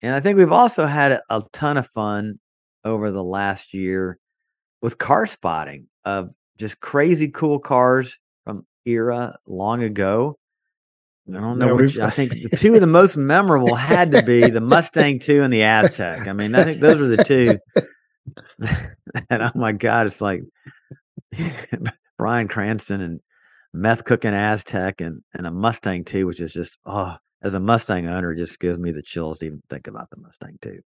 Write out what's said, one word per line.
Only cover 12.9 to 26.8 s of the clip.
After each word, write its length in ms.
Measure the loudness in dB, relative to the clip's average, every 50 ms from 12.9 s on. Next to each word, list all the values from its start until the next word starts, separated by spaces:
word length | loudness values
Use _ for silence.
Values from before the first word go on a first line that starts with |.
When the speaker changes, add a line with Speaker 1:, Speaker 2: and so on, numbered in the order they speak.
| 8 8 6 6 4 0
Speaker 1:
memorable 560 | -2 2 2 2 4 4 2 4 4 2 2
had 380 | 0 0 0 4 4 4 6
to 100 | 4 4
be 260 | 4 6 4 6 6 4
the 120 | 4 2
Speaker 2:
<laughs> 0 |
Speaker 1:
Mustang 560 | 2 4 4 4 2 0 _ 2 2 2 2 -2
two 240 | 0 2 4 4
and 100 | 4 4
the 120 | 4 4 4
Aztec. 640 | 6 6 6 4 2 2 -2 -8 -8 -6 -8 -8 -8
I 60 | -6
mean, 200 | -6 -4 0 4
I 120 | 4 4
think 160 | 2 2 2
those 180 | 4 4 6 6
were 80 | 4 2
the 160 | 2 2 4
two. 340 | 4 4 4 4 4 2 0 _ _ _ -2 -2 -2 _ _ _ _ _ _ _ -20 -20 -20 -20 -20 -14 _
<laughs> 80 | -4 -4 -4 -4 -6 -12 -18 _ _ -12 -12 -12 -6 _
And 140 | -4 -2 -2
oh 80 | -4 -4
my 200 | -2 -4 -4 -4
God, 340 | -2 -2 -2 0 0 0 -2
it's 140 | -4 -4
like 220 | -4 -4 -4 -6 -8 -14 _ _ _ -20 _ _ _ _ -20 _ _ _ _ -20 -20 _ -12
<laughs> 840 | -10 -10 -10 -10 -12 -12 -12 -12 -8 -8 -10 -12 _ _ _ _ _
Bryan 300 | -4 -2 -2 -2 -4 -4
Cranston 540 | -6 -6 -6 -4 -6 -6 -6 -8 -8 -8
and 180 | -6 -8 -10 -12 _ _ _ _ _ _ _ _ _ _ _
meth 320 | -4 0 0 0 0 0
cooking 280 | -2 -2 0 0 -2 -2
Aztec 680 | -2 -2 -2 -2 -4 -6 -8 -6 -4 -4 -4 -6 -6
and, 200 | -10 -12 -12 -14 _ _ _
and 120 | -12 -10 -10
a 40 |
Mustang 540 | -8 -2 -2 -2 -4 -2 -6 -6 -6 -6 -8
two, 220 | -8 -4 -4 -4 -4
which 120 | -4 -8
is 140 | -10 -12 -10
just, 240 | -10 -12 -12 _ _